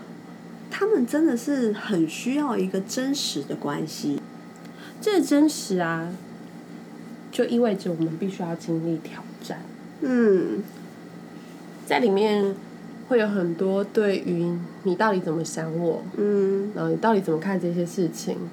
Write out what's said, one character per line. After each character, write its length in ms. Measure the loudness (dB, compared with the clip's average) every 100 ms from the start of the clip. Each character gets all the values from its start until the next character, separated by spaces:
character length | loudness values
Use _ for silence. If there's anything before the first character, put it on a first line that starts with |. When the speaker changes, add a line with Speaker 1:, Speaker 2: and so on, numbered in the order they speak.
| -16 -16 -16 -16 -16 -16 -10 -2
Speaker 1:
他 120 | 2
们 180 | 4 4
真 220 | 4 4
的 100 | 4
是 340 | 2 2 2
很 380 | 0 0 2 2
需 240 | 0 0
要 240 | 0 2 0
一 100 | 0
个 140 | 0
真 320 | -2 -2 0
实 300 | 0 -2 -4
的 120 | -4 -4
关 320 | -4 -2 -4
系。 320 | -4 -2 -2 -4 -16 -16 -18 -18 -16 -16 -4
Speaker 2:
这 220 | 2 4
真 260 | 6 6 6
实 300 | 4 0 2
啊， 340 | 2 0 -4 -8 -12 -16 -16 -16 -16 -16 -16 -16 -16 -16 -6
就 140 | -2 2
意 140 | 4
味 160 | 2 2
着 160 | -2
我 40 | 0
们 140 | 0 0
必 100 | -4
须 140 | -4
要 140 | -4 -4
经 280 | -2 -2
历 140 | 0 -2
挑 240 | -6 -14 -14 -14
战。 160 | -12 -12 -12 -16 -14 -4
Speaker 1:
嗯。 600 | 2 6 6 6 4 -2 -6 -10 -16 -16 -16 -16 -16 -16 -16 -18 -18 -10 0
Speaker 2:
在 140 | 4
里 100 | 4
面 460 | 6 4 4 2 -2 -10 -16 -16 -10 2
会 120 | 2
有 80 | 4
很 260 | 2 0
多 300 | 2 2 2
对 340 | 2 2 4 2
于 340 | 0 0 0 -2 -6 -4
你 140 | 0 2
到 180 | 4
底 60 | 2
怎 120 | 0
么 140 | -2 -2
想 260 | -4 -4 0
我， 240 | 0 0 -2 0
Speaker 1:
嗯。 540 | 2 4 4 2 0 0
Speaker 2:
然 80 |
后 60 | 0
你 80 | 2
到 160 | 4
底 80 | 4
怎 100 | 2
么 80 | 0
看 200 | 0 0
这 100 | 0
些 140 | 0 0
事 240 | 0 0
情， 260 | -2 -6 -6 -8